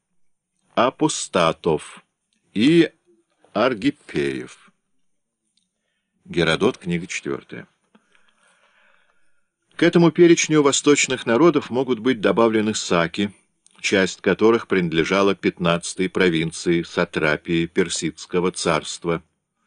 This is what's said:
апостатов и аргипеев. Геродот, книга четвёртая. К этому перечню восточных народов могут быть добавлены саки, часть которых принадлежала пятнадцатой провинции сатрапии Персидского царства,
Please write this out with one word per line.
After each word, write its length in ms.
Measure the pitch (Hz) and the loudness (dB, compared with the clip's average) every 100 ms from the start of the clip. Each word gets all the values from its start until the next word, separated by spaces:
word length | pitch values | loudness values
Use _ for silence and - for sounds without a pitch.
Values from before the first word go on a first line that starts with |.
| _ _ _ _ _ _ _ | _ _ _ _ _ _ _
апостатов 1300 | - 120 - 151 - - 98 82 78 85 76 - - _ _ _ _ _ | -2 -2 0 -4 -4 -4 0 0 -2 -4 -4 -6 -20 _ _ _ _ _
и 360 | 98 127 170 160 _ _ _ _ _ _ | -2 2 4 2 _ _ _ _ _ _
аргипеев. 1200 | - 123 113 131 143 - 78 69 67 - - _ _ _ _ _ _ _ _ _ _ _ _ _ _ _ _ - | -2 -2 -2 -4 -6 -8 -6 -4 -6 -12 -20 _ _ _ _ _ _ _ _ _ _ _ _ _ _ _ _ -8
Геродот, 500 | 87 80 80 107 - | -2 0 2 0 -2
книга 300 | 90 85 90 | -4 -6 -6
четвёртая. 580 | - - 67 - 60 - _ _ _ _ _ _ _ _ _ _ _ _ _ _ _ _ _ _ _ _ | -10 -8 -10 -10 -18 -20 _ _ _ _ _ _ _ _ _ _ _ _ _ _ _ _ _ _ _ _
К 80 | - | -2
этому 300 | 165 175 170 | 2 4 4
перечню 500 | 160 170 170 - 156 | 6 6 6 2 2
восточных 640 | 139 131 147 143 - 127 - | 2 2 4 2 2 -4 0
народов 440 | 117 170 143 - | 2 4 2 -2
могут 280 | 120 123 120 | -4 -4 -2
быть 220 | 117 120 | -2 0
добавлены 540 | 98 92 117 110 107 | 0 2 2 2 -2
саки, 600 | 107 - 90 85 - 101 - _ _ _ _ | -4 -2 0 0 -2 -6 -6 _ _ _ _
часть 400 | - 101 95 - | -2 0 0 -2
которых 480 | 101 90 110 117 - | -2 2 4 2 0
принадлежала 640 | 95 87 80 76 95 98 | -2 0 0 0 0 0
пятнадцатой 760 | 95 98 - 85 85 - - 92 | 0 -4 -2 -2 -2 -4 -6 -4
провинции 720 | - 92 80 80 - 90 85 | 0 0 0 -4 -6 -2 -2
сатрапии 840 | 82 - 87 90 78 76 - 85 85 | -2 -4 -4 -2 -2 -2 -2 -4 -2
Персидского 880 | - 82 - 85 - - 90 90 | -2 -4 -4 -8 -10 -6 -4 -4
царства, 680 | - 92 78 - - 85 82 - _ _ _ | -4 -2 -2 -4 -10 -6 -6 -8 _ _ _